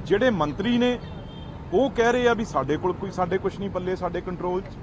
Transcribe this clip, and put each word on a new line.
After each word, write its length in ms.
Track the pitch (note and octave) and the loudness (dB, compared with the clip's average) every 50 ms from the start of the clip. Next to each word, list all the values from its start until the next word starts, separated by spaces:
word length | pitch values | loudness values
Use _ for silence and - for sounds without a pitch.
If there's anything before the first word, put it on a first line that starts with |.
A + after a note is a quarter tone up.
| - | 2
ਜਿਹੜੇ 260 | - F#3+ G#3+ B3+ B3+ | 2 2 4 4 4
ਮੰਤਰੀ 480 | A3+ E3+ D3+ D3 C3+ G3 G3 A#3+ A#3+ A#3+ | 4 4 0 0 0 -2 0 2 4 4
ਨੇ, 200 | B3 B3 B3 A3+ - - - - - - - - - - - - - - | 4 2 2 -2 -6 -10 -10 -10 -12 -12 -12 -12 -12 -12 -12 -12 -8 0
ਉਹ 180 | - G3 C4 C4+ | 2 2 2 2
ਕਹਿ 220 | F#3+ A3+ A3+ A#3 | 2 4 4 4
ਰਹੇ 160 | A#3+ B3 B3 A#3+ | 4 6 4 4
ਆ 60 | A#3 | 4
ਵੀ 100 | G#3+ A3+ | 4 0
ਸਾਡੇ 320 | - D3+ C#3+ C3 C3+ D3+ | 0 0 0 2 2 0
ਕੋਲ 160 | D3+ E3+ F3+ | 2 2 0
ਕੋਈ, 180 | F3+ - G3 G3 | 0 0 -6 -6
ਸਾਡੇ 280 | - - F#3 E3+ F3+ F#3 | -2 -2 0 0 0 0
ਕੁਛ 200 | F#3+ F#3+ - - | 0 -2 -4 -4
ਨਹੀਂ 120 | G3 G3 | -6 -4
ਪੱਲੇ, 260 | - F#3 F3+ F#3 F#3 | -4 -4 -2 -2 -4
ਸਾਡੇ 240 | F3+ F3+ F3 E3+ F3+ | -2 -4 -4 -4 -4
ਕੰਟਰੋਲ 400 | F3 F#3 F3+ D#3 F3 F3+ F3+ F#3 | -6 -6 -6 -4 -4 -2 -2 -2
'ਚ। 160 | G3 - - - | -4 -6 -14 -14